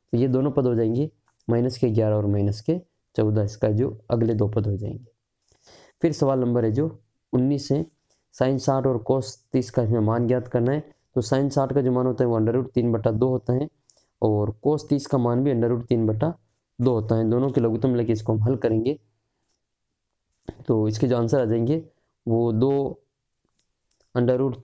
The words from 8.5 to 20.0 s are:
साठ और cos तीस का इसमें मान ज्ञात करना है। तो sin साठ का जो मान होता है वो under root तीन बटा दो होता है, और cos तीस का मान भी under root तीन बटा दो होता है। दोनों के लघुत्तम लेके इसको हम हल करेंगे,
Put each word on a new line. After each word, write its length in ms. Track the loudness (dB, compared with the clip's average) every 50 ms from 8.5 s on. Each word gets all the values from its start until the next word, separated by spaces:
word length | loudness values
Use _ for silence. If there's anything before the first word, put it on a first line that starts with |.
| 0 0
साठ 280 | 0 0 0 2 0
और 180 | 0 -2 -2 -2 -2
cos 240 | -2 -2 -2 -6 -10 -18 _ _ -2
तीस 180 | -2 -2 0
का 120 | -2 0 0
इसमें 180 | 2 2 2
मान 260 | 2 2 2 2 2
ज्ञात 220 | 0 0 0 -2 -2
करना 240 | -2 0 0 0 0
है। 80 | -2 -4 -8 -16 _ _ _ -4
तो 80 | -4 -2
sin 280 | 0 0 0 0 0
साठ 220 | 0 0 -2 0 0
का 80 | 0
जो 120 | 0 2 2
मान 140 | 2 0
होता 180 | 0 0 0 0
है 40 | 2
वो 100 | 2 2
under 180 | 2 2 0
root 160 | 0 -2 -2 -2
तीन 200 | 0 0 2 0
बटा 180 | 0 0 0
दो 180 | 0 2 0 0
होता 240 | 0 -2 -2 -2 -2
है, 160 | -2 -2 -6 -10 _ _ _ _ _ _ _ _ _ 0
और 360 | 0 2 2 0 -2 -4 -2 -2
cos 220 | -2 -2 -2 -2 -2
तीस 180 | -2 -2 -2
का 120 | 0 0 0
मान 260 | 2 2 0 0 0
भी 80 | 0 0
under 200 | 2 2 0 0
root 140 | -2 -2
तीन 200 | -2 0 0 2
बटा 320 | 0 0 0 -2 -4 -4 -6 _ _ _ _ _ _ _ -2
दो 140 | 0 0 0
होता 200 | 0 0 0 0
है। 160 | 0 2 2
दोनों 200 | 2 0 0 0
के 100 | 0 0
लघुत्तम 340 | 0 0 0 0 0 0 0
लेके 180 | 0 0 0 -2
इसको 200 | -2 0 -2 0
हम 100 | 0 0
हल 140 | 0 0
करेंगे, 440 | 0 0 0 0 0 0 -2 -4 -4 _ _ _ _ _ _ _ _ _ _ _ _ _ _ _ _ _ _ _ _